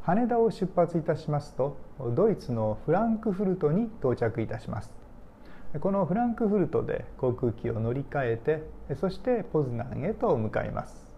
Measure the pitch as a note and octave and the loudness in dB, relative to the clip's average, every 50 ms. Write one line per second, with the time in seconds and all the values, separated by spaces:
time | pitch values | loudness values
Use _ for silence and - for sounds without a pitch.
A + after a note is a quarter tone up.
0 | - - F3 A3+ B3 A3 A#3+ A#3 A3+ A3 - - G3 - - - E3+ E3 - E3+ | 2 2 2 4 4 2 4 4 4 2 2 0 -4 0 2 2 2 4 2 0
1 | D3+ - D#3 D3 - - D3 D3 D3 - - - B2+ D3 D3 - - - - - | 0 0 -2 0 0 -2 -2 -2 -2 -4 -4 -2 -2 -2 -2 -8 -12 -12 -10 -6
2 | B2+ A#2+ A#2+ A#2+ G3 A3+ F3+ - - - A#2+ A2+ A2 G#2+ G#2 - - D3+ D#3 G3 | -4 0 2 4 4 4 4 0 -2 -2 0 0 2 0 0 -2 0 2 2 4
3 | A3+ A#3 A3 G#3+ - A3+ F#3 F#3 G#3+ F#3+ F3+ F#3 D3+ D3 D#3 G3+ A#3+ A3 - - | 4 2 2 2 0 -2 0 2 0 0 2 2 2 2 4 2 2 0 -4 -2
4 | - B2+ A#2 - A#2+ A2+ - A2+ A2 G#2 A2 A2 - - A#2 G#2+ - - - - | 0 0 2 2 0 0 0 0 -2 -2 -4 -8 -6 -6 -6 -6 -8 -10 -14 -16
5 | - - - - - - - - - - - - - - - D3+ D3 F#3+ G3 G3 | -16 -16 -16 -16 -18 -18 -18 -18 -16 -16 -14 -8 -6 -4 -2 0 0 2 2 2
6 | F#3 C3+ F3+ A3+ A#3+ A#3+ A3+ - A#3 G3+ G#3 G#3 E3 B2+ - A#2 A2 - A2 A#2+ | 2 2 2 2 2 2 2 2 2 4 4 4 2 4 2 0 0 0 -2 -4
7 | A#2 - - - - B2+ A#2+ - - A#2+ A2 - - A#2 A#2 A2 A2+ A#2 B2 C#3 | -4 -8 -6 0 0 0 2 2 0 0 0 0 -4 -4 -2 0 0 0 -2 -2
8 | C3+ - - C#3+ C3 A#2 A2+ A2+ - D3+ D#3 D3+ D#3 D#3 - - - - D3 D3+ | -4 -4 -2 -2 0 0 -2 0 2 0 0 0 -2 -10 -12 -12 -6 -6 -4 -2
9 | - F#3 F#3 - - B3+ B3 A3+ - - - D#3 C#3+ B2 A#2+ A#2 A#2 C3 A2+ A2+ | 0 -2 -2 -2 0 0 0 0 0 0 2 2 2 2 0 -2 -4 -4 -4 -2
10 | C3+ F#3+ A3 - - G#3+ D#3+ A#2 A2 G#2+ - - - - - G2+ - - - - | -2 -2 0 2 2 4 4 4 2 0 0 0 -2 0 -4 -6 -6 -8 -14 -18
11 | - - - | -18 -18 -18